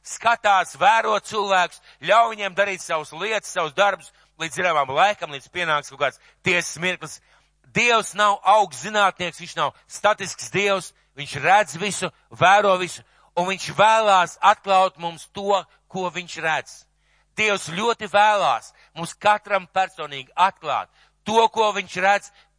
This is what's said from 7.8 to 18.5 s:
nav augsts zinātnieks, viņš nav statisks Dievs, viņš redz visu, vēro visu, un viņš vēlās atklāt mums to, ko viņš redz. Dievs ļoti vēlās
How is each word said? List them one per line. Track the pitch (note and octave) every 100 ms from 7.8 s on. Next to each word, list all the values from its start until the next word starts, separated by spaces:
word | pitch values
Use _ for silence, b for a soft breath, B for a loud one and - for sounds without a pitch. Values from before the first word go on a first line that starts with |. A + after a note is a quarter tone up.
| A#3+ A3+ - G3
nav | G#3 G3+
augsts | F#3 G#3+ F#3 - G3
zinātnieks, | G#3+ G3 - F3 -
viņš | F3 E3
nav | C#3 b b
statisks | - G#3 G#3 F#3+ - -
Dievs, | F#3 G3+ G3 - _ _ C#3
viņš | C#3+ D3
redz | D3+ G#3 - E3
visu, | G3+ - F3 - _
vēro | A#2 E3+ G3+ G3+ F3+
visu, | F3 - b b b -
un | F3+
viņš | F#3+ - C#3+
vēlās | G#3+ A3 G#3+ F#3+ E3+ -
atklāt | F#3+ G#3+ G3 F#3+ F#3+ -
mums | E3+ E3 -
to, | G3+ G3+ F#3+ D#3+ b _
ko | F#3 F3+
viņš | D#3+ F3 D#3+
redz. | D#3+ D3 - - _ _ _ _ _ -
Dievs | G#3+ G3 -
ļoti | E3+ A#3 A3+ G#3
vēlās | G3+ G#3+ G#3 D#3